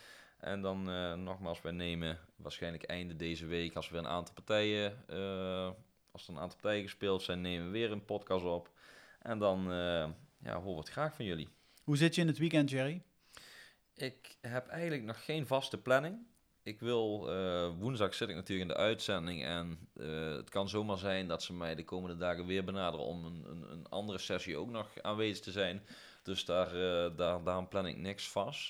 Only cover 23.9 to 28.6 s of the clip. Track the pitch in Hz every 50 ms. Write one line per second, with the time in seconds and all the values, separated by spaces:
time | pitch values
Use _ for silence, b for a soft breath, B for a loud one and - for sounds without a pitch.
23.9 | - 95 104 107 95 92 - - 98 92 - 95 78 73 - 120 117 110 104 -
24.9 | - - - 104 107 107 110 107 98 92 - 98 92 101 95 87 90 101 B B
25.9 | B B B B B B B 95 95 - - - 87 90 90 87 87 90 92 90
26.9 | 87 85 87 87 82 82 87 82 90 87 82 90 90 92 92 - - 98 95 85
27.9 | - 60 85 95 101 - - - - 104 98 127 147 -